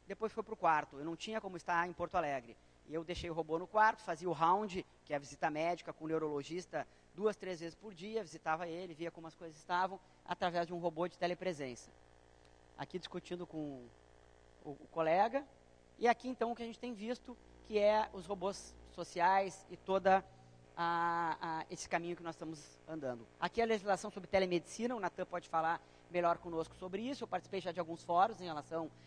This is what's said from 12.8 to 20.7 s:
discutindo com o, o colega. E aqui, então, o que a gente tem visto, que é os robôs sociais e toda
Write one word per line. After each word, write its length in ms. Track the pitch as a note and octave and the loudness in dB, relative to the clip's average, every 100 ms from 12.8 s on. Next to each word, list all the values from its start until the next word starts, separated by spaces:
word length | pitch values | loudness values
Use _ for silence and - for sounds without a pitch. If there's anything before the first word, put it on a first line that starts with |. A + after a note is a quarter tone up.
| C#3 F3+ | -6 -6
discutindo 480 | - F3+ - F3+ F3 | -6 -10 -6 -8 -6
com 400 | D#3+ D3 C3 A#2+ - - - - - - - | -6 -6 -8 -12 -20 -20 -20 -20 -20 -20 -16
o, 60 | D3+ | -12
o 180 | C#3 - | -12 -6
colega. 560 | E3 D#3+ F3 A3+ C4+ D4 - - - - - | 0 4 6 6 2 -4 -16 -20 -20 -20 2
E 120 | A#3+ | 4
aqui, 180 | A#3+ B3+ | 4 0
então, 240 | B3+ A#3 | -2 -2
o 60 | A3+ | -2
que 60 | |
a 20 | A#3 | -8
gente 140 | A3+ | -8
tem 120 | B3 | -8
visto, 440 | G#3 A3 A#3+ - - - - - | -6 -6 -8 -10 -18 -20 -18 0
que 100 | G#3 | 4
é 320 | G#3 G#3+ A3 | 6 6 2
os 140 | G3 F3 | -4 -6
robôs 480 | G3 F#3+ F#3+ - - - | -2 -2 -2 -10 -18 -16
sociais 720 | - E3+ F3+ F3 F#3+ G3 - - | -10 -6 4 6 6 4 -4 -14
e 60 | F3 | -8
toda 480 | - F#3+ F#3+ F#3+ - - - - - | 0 4 8 6 4 -16 -20 -20 -14